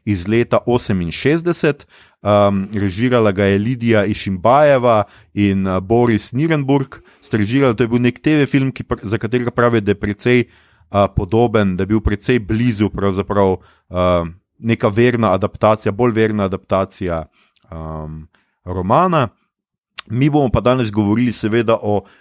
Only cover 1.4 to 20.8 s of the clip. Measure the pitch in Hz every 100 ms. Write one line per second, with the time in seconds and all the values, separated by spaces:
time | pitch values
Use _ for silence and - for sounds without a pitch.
1.4 | 170 170 156 143 - - _ _ 101 104
2.4 | 101 98 95 104 98 90 127 123 107 95
3.4 | 98 98 110 127 117 107 98 104 101 92
4.4 | 107 135 147 135 123 107 101 - _ 101
5.4 | 101 98 95 92 92 117 120 107 - 127
6.4 | 165 156 135 143 135 - - _ - 113
7.4 | 101 135 135 107 117 120 123 - 156 151
8.4 | 131 135 135 - - 117 98 107 113 123
9.4 | 117 - 120 113 101 98 104 101 123 123
10.4 | 113 _ _ _ _ 101 98 - 95 113
11.4 | 120 110 98 90 95 110 107 101 - 123
12.4 | 95 110 123 104 104 - 98 95 98 101
13.4 | 95 90 _ _ - 90 90 87 82 87
14.4 | _ _ 113 113 113 98 123 117 110 92
15.4 | 101 - 107 107 107 98 123 110 110 107
16.4 | 95 92 - 95 92 - 90 82 78 _
17.4 | _ _ - 82 80 78 78 78 76 _
18.4 | _ _ 90 92 90 143 180 165 113 _
19.4 | _ _ _ _ _ - - 117 147 147
20.4 | 131 113 113 127